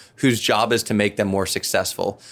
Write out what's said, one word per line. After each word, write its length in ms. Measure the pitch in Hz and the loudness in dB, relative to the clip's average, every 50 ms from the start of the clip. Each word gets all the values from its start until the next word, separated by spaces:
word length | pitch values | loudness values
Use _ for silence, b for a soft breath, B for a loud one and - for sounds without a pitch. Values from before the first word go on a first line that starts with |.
| B B B | B B B
whose 260 | - - 135 120 110 | 0 2 2 2 2
job 320 | - - 120 104 113 110 120 | 2 0 2 2 2 2 0
is 80 | 113 - | 0 0
to 120 | - 113 | 0 0
make 220 | 104 104 104 101 - | 2 2 2 0 0
them 100 | 104 98 | -2 0
more 180 | 95 98 95 | 0 0 -2
successful. 760 | 95 - 95 - - - 95 92 - - - 90 95 101 B B B | -2 -4 -4 -4 -2 -2 -2 -2 -2 -4 -4 -4 -4 -6 B B B